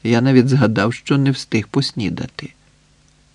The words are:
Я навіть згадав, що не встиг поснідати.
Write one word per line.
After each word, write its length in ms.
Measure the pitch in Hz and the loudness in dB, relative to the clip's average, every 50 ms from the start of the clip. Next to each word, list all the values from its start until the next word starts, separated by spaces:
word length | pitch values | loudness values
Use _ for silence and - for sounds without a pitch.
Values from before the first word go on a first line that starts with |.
Я 180 | - 113 120 117 | 0 0 0 2
навіть 280 | 123 135 135 127 120 139 | 2 4 4 4 4 4
згадав, 460 | 131 143 123 107 110 104 101 117 120 | 2 2 2 2 0 0 -2 -2 -4
що 240 | - _ - 147 139 | -6 _ -2 0 0
не 120 | 135 139 | 2 0
встиг 380 | 131 - - _ - 113 104 - | -2 -4 -6 _ -4 -4 -4 -2
поснідати. 800 | - 139 135 - - 131 107 87 85 - - - _ - - - _ _ _ _ _ _ _ _ _ _ _ _ _ _ _ _ | -4 -4 -4 -4 -6 -6 -6 -6 -6 -8 -10 -12 _ -16 -18 -18 _ _ _ _ _ _ _ _ _ _ _ _ _ _ _ _